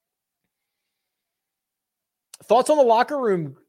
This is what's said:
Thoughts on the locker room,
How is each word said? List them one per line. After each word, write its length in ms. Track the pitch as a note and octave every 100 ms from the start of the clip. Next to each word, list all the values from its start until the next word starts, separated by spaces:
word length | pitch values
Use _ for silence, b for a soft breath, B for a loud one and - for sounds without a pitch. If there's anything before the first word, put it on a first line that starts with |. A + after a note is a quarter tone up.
| _ _ _ _ _ _ _ _ _ _ _ _ _ _ _ _ _ _ _ _ _ _ _ -
Thoughts 260 | - A#3 B3+
on 80 | D4+
the 40 |
locker 360 | A#3+ A3+ B3 C#4+
room, 400 | A#3 F#3 D3 -